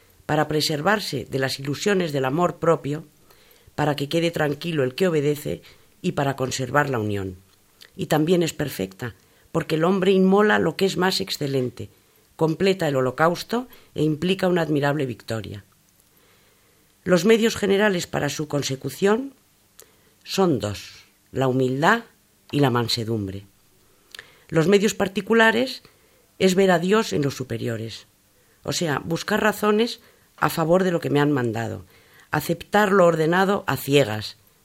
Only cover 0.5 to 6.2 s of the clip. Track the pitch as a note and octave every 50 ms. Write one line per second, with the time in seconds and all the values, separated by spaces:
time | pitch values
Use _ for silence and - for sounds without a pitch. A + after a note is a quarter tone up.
0.5 | D3+ D3+ C#3+ - D#3 C#3+ D#3 F#3+ G#3+ G#3+ G3 - - B2+ - - C3+ C3+ C3 C3
1.5 | - - C3+ C#3+ C#3 - - G#3 G3+ F#3 F3+ D#3+ C#3+ C#3 C3 C3 C#3 E3 F3 E3+
2.5 | - - - E3 E3+ - - C#3 D3 D#3+ F3 - _ _ _ _ _ _ _ _
3.5 | _ _ _ - _ - D3 D3 C#3+ C#3+ C#3+ C#3+ E3 E3+ E3 E3+ E3 - D3+ D3
4.5 | C#3+ D3 - E3+ E3 D3 C3 B2+ B2+ - F#3+ F#3 D#3+ D3+ C#3 D3 D3 C#3+ - D3+
5.5 | E3+ E3 - - - - _ _ _ _ - F#3 - -